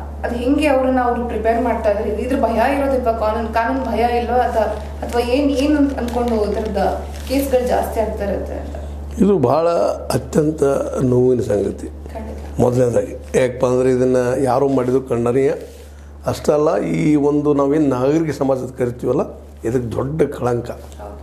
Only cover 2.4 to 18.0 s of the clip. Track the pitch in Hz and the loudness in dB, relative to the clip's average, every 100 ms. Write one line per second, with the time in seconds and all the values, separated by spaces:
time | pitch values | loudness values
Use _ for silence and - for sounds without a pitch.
2.4 | 226 220 247 277 269 254 233 226 214 226 | 0 2 0 0 0 0 0 0 -2 -2
3.4 | 220 233 233 269 233 220 240 240 226 247 | -2 -2 -2 -2 -2 0 0 0 0 0
4.4 | 233 226 208 - - - 233 240 233 269 | 2 0 -2 -4 -8 -8 -4 -2 0 2
5.4 | 285 262 294 285 277 247 240 240 240 220 | 2 2 2 2 2 0 -4 -2 0 0
6.4 | 202 220 214 196 190 - - - - 277 | 0 -2 -2 0 0 -2 -6 -10 -4 -2
7.4 | 277 254 - - - 233 208 190 202 - | 2 2 2 0 0 -2 -2 -2 -4 -4
8.4 | - - - - - - - - 190 190 | -6 -8 -8 -10 -10 -10 -8 2 4 4
9.4 | 120 147 170 170 - - - 127 - - | 4 4 2 2 0 -2 -2 -4 0 2
10.4 | 151 156 139 135 151 - 127 123 127 123 | 2 2 2 2 -2 0 2 4 4 2
11.4 | 104 104 98 95 - - - - - - | 2 0 0 -4 -10 -12 -12 -12 -10 -12
12.4 | - - 120 123 123 107 - - - - | -8 2 4 4 2 2 0 -6 -2 2
13.4 | 123 120 127 127 131 127 127 127 123 131 | 2 2 2 2 4 4 4 2 2 0
14.4 | 127 127 139 135 123 135 131 117 120 131 | 2 2 2 2 2 0 0 0 2 2
15.4 | 139 165 - - - - - - 127 - | 2 0 -8 -16 -20 -20 -20 -10 -6 -2
16.4 | - 147 156 196 170 165 156 151 143 147 | 0 2 2 0 0 0 2 4 4 2
17.4 | 147 143 139 156 143 123 | 2 2 2 2 2 2